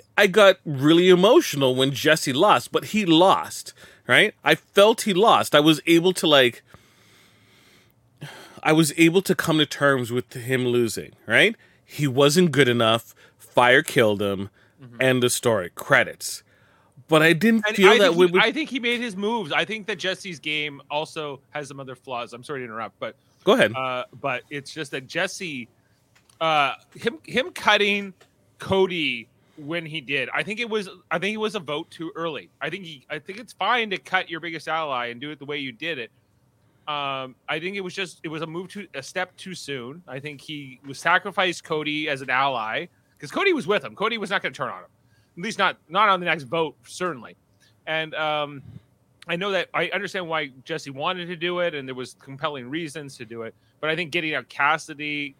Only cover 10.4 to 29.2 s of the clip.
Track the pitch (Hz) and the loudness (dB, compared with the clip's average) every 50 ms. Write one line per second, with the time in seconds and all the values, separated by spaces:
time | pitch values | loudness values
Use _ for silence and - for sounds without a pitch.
10.4 | 117 117 131 127 127 123 120 123 120 110 - 95 78 - - _ _ - 110 127 | -6 -4 -2 -2 0 0 0 0 0 0 -2 -6 -10 -14 -16 _ _ 0 2 4
11.4 | 165 214 226 _ _ _ _ _ _ _ - - 151 139 120 135 143 147 147 185 | 4 4 2 _ _ _ _ _ _ _ -6 -2 -2 0 4 4 4 6 6 6
12.4 | 185 165 135 139 135 123 120 120 113 110 113 117 - - - _ - - _ _ | 4 4 6 4 4 4 4 2 2 2 2 0 -2 -6 -20 _ -20 -20 _ _
13.4 | - - - 127 123 123 127 131 104 - - 139 117 107 104 98 104 101 98 92 | -14 -4 2 4 6 8 6 6 4 2 2 2 4 2 2 0 -2 -2 -4 -4
14.4 | 101 95 _ _ _ _ _ _ 135 123 120 117 131 131 127 127 123 123 - - | -6 -10 _ _ _ _ _ _ -20 -12 -4 0 2 2 2 2 2 0 0 0
15.4 | - 123 113 101 90 87 - - - - 139 123 107 82 73 - - - - - | 0 0 0 0 -2 -6 -10 -8 -2 2 4 4 4 2 -2 -10 -10 -10 -10 -12
16.4 | - _ _ _ _ _ _ _ _ _ _ _ - - 160 156 156 165 170 156 | -14 _ _ _ _ _ _ _ _ _ _ _ -4 2 4 6 6 6 4 4
17.4 | 175 226 226 220 214 214 214 202 190 185 220 240 202 175 170 175 185 175 170 196 | 4 2 2 2 2 0 2 6 8 8 8 8 6 6 6 6 4 4 6 4
18.4 | 214 226 226 294 311 - 240 269 226 240 240 233 240 240 185 190 202 208 240 233 | 4 4 2 -2 -6 -6 -6 -4 -2 -2 -2 -2 -4 -6 -6 -4 -4 -2 -2 -2
19.4 | 190 143 156 147 165 - 220 220 185 220 208 156 143 185 185 180 - 196 170 139 | -4 -2 -2 -2 -2 -2 -4 -10 -8 -8 -8 -6 -4 -6 -6 -6 -8 -12 -12 -10
20.4 | - 151 151 151 147 151 143 143 - - 143 151 156 151 - 165 151 147 139 127 | -8 -6 -6 -4 -6 -6 -8 -12 -12 -8 -6 -6 -6 -6 -8 -10 -8 -8 -10 -12
21.4 | _ _ - 151 147 131 139 139 135 131 127 - _ 135 127 120 120 107 117 120 | _ _ -12 -12 -10 -12 -12 -14 -14 -14 -16 -16 _ -10 -8 -8 -8 -10 -12 -16
22.4 | 127 - 147 131 127 117 110 113 110 101 _ - 127 110 - _ _ _ _ _ | -12 -10 -10 -10 -10 -10 -10 -10 -10 -10 _ -10 -10 -10 -10 _ _ _ _ _
23.4 | - 180 226 247 147 104 117 131 131 131 127 123 123 - - 120 - 139 127 120 | 2 4 4 6 6 2 2 0 -4 -4 -4 -6 -8 -10 -12 -10 -6 -6 -6 -6
24.4 | - - 147 143 139 - - 151 156 135 - 139 131 120 - 165 185 190 - - | -8 -10 -12 -12 -12 -12 -12 -12 -10 -8 -8 -10 -10 -8 -6 -4 -4 -4 -6 -8
25.4 | 196 165 143 127 117 - _ _ _ _ _ _ _ _ _ _ _ _ _ - | -10 -10 -10 -10 -12 -14 _ _ _ _ _ _ _ _ _ _ _ _ _ -4
26.4 | 160 160 156 151 143 131 117 - _ _ - - - 233 320 320 _ - 151 233 | -2 0 2 2 2 0 -2 -6 _ _ -12 -6 -6 -6 -6 -6 _ -6 -4 -4
27.4 | 285 370 - - - 220 208 202 202 202 202 202 202 196 180 _ _ _ _ _ | -4 -4 -6 -2 4 4 4 4 4 2 0 -2 -4 -8 -14 _ _ _ _ _
28.4 | _ _ _ - - - 196 190 190 175 180 170 151 135 123 117 | _ _ _ -12 -4 0 2 2 2 2 0 -2 -2 -2 -4 -6